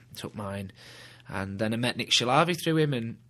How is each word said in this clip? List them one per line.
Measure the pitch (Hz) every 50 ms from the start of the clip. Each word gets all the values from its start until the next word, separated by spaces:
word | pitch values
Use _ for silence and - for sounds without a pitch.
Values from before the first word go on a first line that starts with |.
| - - -
took | - - - -
mine. | 107 104 98 98 101 98 95 - - - - - - - - - - - -
And | - 98 98 98 98 98
then | 110 110 113
I |
met | 113 123 120 - -
Nick | 113 -
Shalavi | - - 120 120 131 147 170 170 180 175 -
through | 170 160 160
him | 151 147 139
and | 120 113 113 120 - - -